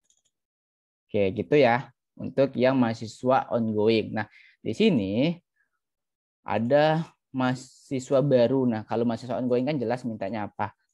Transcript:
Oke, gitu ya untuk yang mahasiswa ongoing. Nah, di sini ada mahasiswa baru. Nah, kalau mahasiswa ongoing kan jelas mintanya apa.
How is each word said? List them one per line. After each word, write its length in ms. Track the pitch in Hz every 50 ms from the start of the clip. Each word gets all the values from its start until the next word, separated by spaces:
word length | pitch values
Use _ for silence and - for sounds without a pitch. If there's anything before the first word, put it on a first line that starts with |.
| _ _ _ _ _ _ _ _ _ _ _ _ _ _ _ _ _ _ _ _ _ _
Oke, 140 | - 104 98 95 95
gitu 200 | 104 92 - 147
ya 360 | 151 131 117 117 127 - - _ _ _ _ _
untuk 400 | - 110 - - 131 139 131 -
yang 200 | 117 120 127 135
mahasiswa 720 | 131 123 113 113 - 117 107 - - - 123 131 - - -
ongoing. 600 | - 120 113 110 107 107 104 113 113 110 98 -
Nah, 140 | 110 107 104 - _ - _ _ _ _ -
di 80 | 107
sini 640 | 110 - 214 226 170 113 95 92 101 117 139 170 165 - _ _ _ _ _ _ _ _ _ _ _ _ _ _ _ _ _ _ _ _ - -
ada 560 | 101 107 113 120 139 147 151 156 156 160 160 - _ _ _ _
mahasiswa 960 | - 131 127 127 127 127 - - _ _ _ - 139 127 127 - 143 131 143
baru. 400 | 143 127 123 117 117 135 135 127
Nah, 160 | 123 113 110 107 -
kalau 160 | 113 113 117
mahasiswa 320 | 120 113 113 117 123 113
ongoing 320 | 104 127 123 123 123 127 143
kan 80 | 160
jelas 240 | 135 117 110 120 123 - 117
mintanya 400 | 110 104 98 98 113 107 101 98
apa. 240 | - - 104 104 - _ _ _